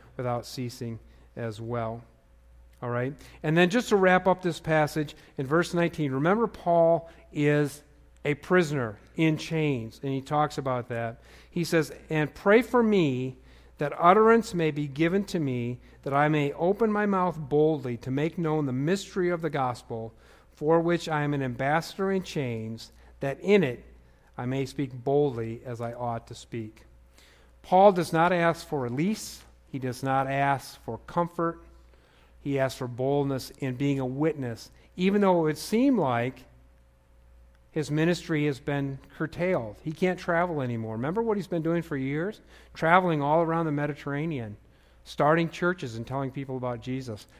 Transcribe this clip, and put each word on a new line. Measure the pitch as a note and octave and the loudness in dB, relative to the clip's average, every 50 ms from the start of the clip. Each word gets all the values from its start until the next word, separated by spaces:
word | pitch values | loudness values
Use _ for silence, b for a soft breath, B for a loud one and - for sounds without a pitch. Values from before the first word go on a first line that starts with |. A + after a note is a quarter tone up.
| b b - | b b -10
without | - B2 B2 A#2+ A#2+ - | -8 -4 -4 -4 -4 -6
ceasing | - - C3+ B2 A#2+ - - A#2+ A#2 A2+ A2 b b b b b b - | -8 -8 -8 -8 -8 -8 -8 -10 -10 -10 -10 b b b b b b -12
as | A#2+ A#2+ A2+ G#2 A2 | -8 -8 -8 -8 -8
well, | A2+ A2+ A#2+ A#2 A2+ A2+ A#2 A#2+ A#2+ - _ _ _ _ _ - _ - - - - - - _ | -8 -6 -6 -4 -6 -6 -8 -10 -14 -20 _ _ _ _ _ -20 _ -20 -20 -20 -20 -20 -16 _
all | B2 A#2+ | -6 -4
right? | A#2+ A#2+ B2+ C3+ C#3+ B B B B B | -2 -2 -2 -4 -6 B B B B B
And | - D#3 D#3+ | -2 2 4
then | E3+ F3+ F3 | 4 4 4
just | G3+ B3 - - | 4 2 2 2
to | G#3+ | 4
wrap | G3 F#3 F#3 F3+ F#3 F#3 | 6 6 6 6 6 4
up | F#3+ F3+ F3+ | 2 2 2
this | - F3 D3+ - | 0 -4 -4 -4
passage, | - D#3+ D#3 D#3 D3+ C#3+ - D#3 D3+ C#3+ B B B B B - | -2 0 2 2 2 2 0 -4 -4 -6 B B B B B -8
in | C3+ | -2
verse | B2+ D#3 F3 E3+ - | 0 2 0 2 0
nineteen, | F3+ E3+ E3+ E3 - E3 D3+ C3+ | 0 0 0 0 0 -2 -2 -2
remember | C3 C3+ D3+ F3 G3+ A#3 A#3 | 0 0 2 2 2 2 0
Paul | A3+ - - - F3 E3+ E3+ E3 E3 E3 E3 E3 B B B B B | -2 -4 -4 0 2 4 6 6 6 4 2 0 B B B B B
is | - D3+ D3 D3 D3 D3 D3 C#3 - - - - - - - _ - - - | -2 0 2 4 4 4 2 0 -4 -10 -18 -20 -20 -20 -20 _ -14 -6 -4
a | D3 C#3+ | -4 -4
prisoner | - - - F3+ F3+ E3+ C#3+ D3 C3+ A#2+ A2 G#2+ - - - - | -4 0 2 2 4 4 2 0 -2 -2 -4 -6 -10 -18 -8 -2
in | E3 D#3+ D#3+ D#3 | 2 2 2 2
chains, | D3+ - - E3 D#3+ D3+ D3 C3+ A#2+ A2 A2+ - - | 0 -4 -4 -2 0 0 0 0 -2 -4 -8 -10 -8
and | C#3 C#3 | -6 -4
he | C3+ C3+ | -4 -4
talks | C3+ - D3+ D3+ D3 C#3+ - D3+ | -4 -2 0 0 0 0 -2 -4
about | C3 C3 B2+ B2 A#2 - | -4 -2 -4 -4 -4 -6
that. | A#2+ A#2 A#2 A2+ A#2 B B B B B B B | -6 -6 -6 -6 -8 B B B B B B B
He | - E3+ D#3+ | -6 -4 -2
says, | - E3+ D#3+ C#3+ - - - - - | 2 2 2 2 0 -4 -14 -8 -4
"And | D#3 D#3 D3+ - | -2 -2 -2 -2
pray | - - - G3+ G#3 B3+ | -4 0 4 6 6 6
for | A#3+ B3 B3+ A#3+ | 6 4 2 2
me | A3+ G#3+ G#3 F#3+ D#3+ C#3 B2+ B2 B2+ C3 B2+ b b b b b b b b - | 4 4 4 4 4 2 0 -2 -4 -6 -8 b b b b b b b b -6
that | D3+ C#3+ D3 - | -6 -6 -2 4
utterance | E3 F3 G3 A3 A3 A3+ A#3 A#3 A3 - F3+ | 6 6 8 8 8 8 6 6 4 0 -2
may | E3+ D#3+ D#3 | 0 0 0
be | D3 D3 D3+ | 0 -2 -4
given | C#3+ C3 D3 E3 E3+ F#3 G3+ G3 | -4 0 0 2 2 2 0 -2
to | - - E3+ | -2 -2 -2
me, | D3 C3+ B2+ A#2+ A#2+ A#2+ B2 b b b b b | 0 0 -2 -2 -2 -4 -6 b b b b b
that | - C#3 C3+ | -6 0 2
I | C#3+ D3 D#3 | 4 4 4
may | D#3 D3+ C#3+ C#3+ | 4 2 2 0
open | - - E3 F#3 G3+ G3+ A3+ G#3+ | 0 0 0 0 2 2 2 0
my | G#3 G#3 G#3 | 2 0 0
mouth | G3+ F#3+ F#3 F3+ F3+ D3+ D#3+ | 0 0 0 0 -2 -2 -4
boldly | D3 B2+ D3 D3+ D3+ D#3+ D#3+ C#3 B2+ B2 A#2+ A2+ | -4 0 2 4 4 4 2 0 -2 -6 -6 -6
to | - B2+ | -6 -4
make | C3 C#3 D3+ E3 - F3+ | -2 -2 -2 -2 -2 -2
known | E3 D3+ D#3 D#3 D3 | -2 0 0 0 0
the | C3+ | -2
mystery | B2 C3 C#3+ D#3+ G3 G3 - - - G3 F3 F3 | -2 0 0 0 0 -2 -4 -4 -2 -2 0 0
of | F3 E3 | 0 -2
the | E3 D3+ | -2 -4
gospel, | D3 C#3 C3 B2 A#2+ - - - A#2+ A2+ A2+ A2+ b b b b b b b b _ | -2 -2 -2 -2 -4 -6 -10 -10 -10 -10 -10 -12 b b b b b b b b _
for | - D3+ D#3 E3 E3+ | -2 2 2 4 4
which | E3 F3 E3+ E3 - E3+ | 4 2 0 0 -2 -2
I | D#3 D3 | -2 0
am | D3 D3 D3 | 0 0 0
an | C#3 | -2
ambassador | C3+ B2+ A#2+ B2 C3+ C#3 D3+ E3 D#3+ - - G3+ F#3+ G3 | -2 -4 -2 -2 0 0 0 0 -2 -4 -6 -4 -2 -2
in | F#3+ F#3+ | -2 -2
chains, | F#3 - - D#3+ C3+ A#2+ A2+ A2+ A2 A2 A2+ A2+ - - b b b b b - | -4 -4 -4 -4 -4 -4 -4 -6 -6 -8 -10 -10 -14 -18 b b b b b -6
that | C#3 C#3 C#3 - | -6 -6 -6 -2
in | - F#3+ G#3 G3+ D#3+ | 2 4 4 4 4
it | B2+ A#2 - - - b b b b b b b b b - | 2 -2 -6 -12 -20 b b b b b b b b b -8
I | B2 | -6
may | B2+ C3 C3+ C3+ | -4 -4 -4 -4
speak | C3 - D3+ C#3 B2 | -4 -4 -6 -6 -6
boldly | B2+ B2 A#2 C#3 C#3 D3 D3 C#3 A#2+ A#2 A2+ A2+ A#2 A#2 - | -8 -6 -2 0 2 2 2 0 -2 -4 -8 -8 -8 -10 -10
as | B2+ A#2+ A2+ | -10 -8 -8
I | A#2 A#2 A#2 | -8 -8 -8
ought | A#2+ B2 A#2+ A2+ A#2 - - | -6 -6 -6 -6 -6 -10 -14
to | A#2 | -18
speak." | - - - A#2+ A#2 G#2+ G#2+ - - - - - - _ b b b b b b b b b b b | -18 -14 -10 -10 -10 -10 -10 -14 -20 -20 -20 -20 -20 _ b b b b b b b b b b b
Paul | - - F3+ F#3 G3 G#3 | -2 2 6 8 8 8
does | F#3 F3+ D#3 - | 8 4 0 0
not | E3 D#3+ E3+ F3 | 2 2 4 4
ask | F3+ E3+ E3+ E3+ D#3+ - - | 4 4 2 2 2 0 -4
for | - D#3 C#3 | -6 -6 -4
release. | B2 A#2+ A#2+ C#3+ E3+ G#3 G#3+ - - - - - - - - _ _ _ | -4 -4 -2 -2 0 -2 -2 -4 -8 -12 -16 -18 -20 -20 -20 _ _ _
He | - C3 | -10 -8
does | B2+ B2+ A#2 - | -6 -6 -6 -4
not | C3+ C3+ C3 C3+ C3 | -2 0 0 0 0
ask | C3+ C#3 C#3 C#3 C#3 C3+ C3 - - - - - | 0 0 0 2 2 0 -2 -4 -10 -20 -16 -12
for | A#2+ A2+ - - | -12 -12 -12 -12
comfort. | - - - F#3+ E3+ - F3+ E3 E3+ E3 - - - - - - b b b b b b b b b b b | -4 -2 -2 -2 -2 -2 -4 -4 -4 -4 -6 -14 -20 -20 -20 -20 b b b b b b b b b b b
He | - C#3+ C#3 C3+ | -6 -4 0 0
asks | C3+ B2 - - | 0 0 -2 -6
for | B2+ | -8
boldness | B2 A#2 A#2+ B2+ C#3 C#3+ C#3+ C#3 C#3 C3+ B2+ B2+ - - - | -8 -4 -2 -2 0 0 0 0 0 -2 -4 -6 -10 -10 -6
in | C#3+ C3 B2+ | -6 -6 -2
being | B2 C#3+ C#3+ C#3 C3+ | 0 0 0 0 0
a | C3 | -2
witness, | B2+ C3 C#3+ D#3 D#3+ D3+ C#3+ C3 A#2 A2+ - - - b b b b _ | -4 -2 0 0 0 0 -2 -6 -8 -8 -10 -14 -20 b b b b _
even | F3+ F3+ G3 G3+ G3+ | -2 0 2 2 4
though | G3+ F#3+ F3+ E3+ | 4 4 4 4
it | |
would | D#3 D#3 D3 - | 2 2 0 -2
seem | - - G#3+ A#3 C4+ C#4+ B3+ G3 | -4 -2 2 2 4 4 4 2
like | D3 B2+ A#2+ A#2 A#2+ C3 - - - - - - - - _ _ _ _ _ _ _ _ _ _ - - - - - - _ _ _ _ | 2 2 2 0 0 -2 -4 -8 -16 -20 -20 -20 -20 -20 _ _ _ _ _ _ _ _ _ _ -20 -20 -20 -20 -20 -20 _ _ _ _
his | - D#3+ C#3 C#3+ | -6 -6 -4 -2
ministry | D3 D#3 D#3+ F3 F3 F3 - - D#3+ D3 D3 | 0 2 2 2 0 0 -2 -2 -2 0 0
has | D3 C3+ B2 | 0 -2 -4
been | - D3+ C#3+ C#3+ C#3 C#3 C#3 C3+ - - - | -4 -4 -2 -2 -2 -4 -6 -10 -14 -14 -8
curtailed. | - D#3+ D3+ - C#3+ F3 F#3 F3+ C#3 A2+ G#2+ G#2 - | -6 -6 -6 -4 -4 -2 0 0 -2 -2 -6 -10 -10
He | - D#3 | -10 -10
can't | D#3 - F#3 F#3 F3+ F3+ | -4 0 0 0 0 -2
travel | - F3+ E3+ E3+ F3+ F3+ D#3+ C#3+ | -2 0 2 2 2 0 0 -2
anymore. | B2+ B2 A#2 A2+ A2 A2 | -2 -2 -4 -4 -6 -6
Remember | A2 A2+ B2+ D3+ F#3 A#3 | -6 -4 -4 -2 -2 -2
what | A#3 A3 G#3 G3+ | 0 0 -2 -2
he's | D#3+ | -2
been | - F3 E3+ | -4 -4 -2
doing | D3+ E3 E3+ E3+ | 0 0 -2 -2
for | E3 - D3+ | -2 -4 -6
years? | C3+ C3 C3+ C#3+ D#3 F3 G#3 - - B B B B B B - | -4 -4 -4 -4 -4 -4 -6 -8 -12 B B B B B B -6
Traveling | - E3 D#3+ F3 F#3+ F#3 F3 D#3+ D3 | -2 4 6 6 6 6 4 2 2
all | C#3 C#3+ D#3 E3+ | 2 4 4 4
around | E3 D#3+ E3 E3 E3 | 4 2 0 0 0
the | D#3 | 0
Mediterranean, | C#3+ D3 D3 D3+ C#3 - - C#3 C#3 C#3+ D#3 E3+ D#3 B2 A2+ G#2 G#2 - _ b b b b b b b - | -2 -2 -2 -4 -6 -6 -8 -6 -4 -4 -4 -4 -4 -6 -8 -10 -12 -16 _ b b b b b b b -20
starting | - - - C#3+ D3+ E3 E3+ E3+ E3 | -8 -2 2 4 4 4 4 2 -2
churches | - - F3+ F3 F3+ F3+ D3 A#2+ A2 | -2 -2 -2 -2 -2 -4 -6 -8 -8
and | A2+ A2+ | -8 -8
telling | - C3 C#3 C#3 B2+ | -6 -6 -6 -6 -6
people | B2+ C#3 C3+ C3+ C3 B2+ | -8 -8 -8 -8 -8 -6
about | B2+ B2 A#2+ A#2 | -6 -6 -6 -6
Jesus. | - B2+ B2+ C3+ B2+ A#2+ G#2+ - - b b | -6 -6 -6 -6 -6 -8 -10 -12 -14 b b